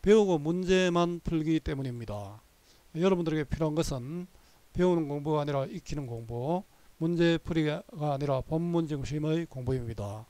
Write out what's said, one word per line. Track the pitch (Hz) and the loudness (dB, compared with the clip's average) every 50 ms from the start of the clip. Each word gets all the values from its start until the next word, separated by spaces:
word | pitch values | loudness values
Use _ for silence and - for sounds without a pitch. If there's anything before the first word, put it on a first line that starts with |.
배우고 | - 185 208 220 208 190 180 156 | 6 6 6 6 6 4 2 0
문제만 | 143 156 170 180 185 170 190 185 185 180 175 170 175 170 175 170 - | 2 0 -2 -2 2 2 4 4 4 4 4 4 2 2 0 -4 -4
풀기 | - 170 160 156 156 160 156 | -2 -2 0 2 2 0 0
때문입니다. | - - 151 135 135 131 120 120 117 107 101 104 104 98 104 107 _ _ _ _ _ _ - _ _ _ _ | 0 -2 -4 -4 -4 -6 -6 -8 -8 -8 -8 -10 -10 -12 -14 -18 _ _ _ _ _ _ -20 _ _ _ _
여러분들에게 | 160 175 196 190 175 170 160 156 156 147 | 2 4 4 4 4 2 0 0 0 -2
필요한 | - - - 165 156 151 | -2 -2 0 0 0 2
것은 | 160 165 - 147 127 123 131 160 175 180 - _ - _ _ _ _ _ - | 0 0 0 -2 -4 -6 -8 -8 -10 -10 -12 _ -20 _ _ _ _ _ -10
배우는 | _ - 180 180 175 170 160 143 | _ 2 4 4 4 2 0 -2
공부가 | 143 147 143 156 156 151 | -4 -4 -2 0 0 0
아니라 | 147 147 143 139 135 | 0 0 0 -2 -2
익히는 | - - 175 - - - 147 139 | -4 -6 -12 -8 -6 -6 -6 -6
공부, | 123 117 117 113 113 120 117 123 143 170 185 208 _ _ _ _ - - | -6 -8 -10 -8 -8 -6 -4 -2 -2 -2 -2 -4 _ _ _ _ -20 -8
문제 | _ 165 165 175 165 170 170 165 160 | _ -2 0 2 4 4 4 4 2
풀이가 | - - 170 160 156 151 147 - - - - 170 | -2 -2 0 0 0 0 -2 -4 -8 -12 -8 -4
아니라 | 147 151 143 135 147 139 135 131 | -2 -2 -2 0 0 0 0 0
본문 | 127 - 156 160 170 175 170 170 165 | 0 -2 -2 -2 0 0 0 0 0
중심의 | 147 151 139 135 - 143 151 151 156 156 165 170 | 0 -4 -4 -4 -4 -4 -2 0 0 0 0 -2
공부입니다. | 156 - 131 127 123 131 131 120 113 117 104 101 101 101 107 117 _ | -6 -10 -8 -4 -2 -2 -2 -2 -6 -6 -6 -6 -8 -8 -10 -14 _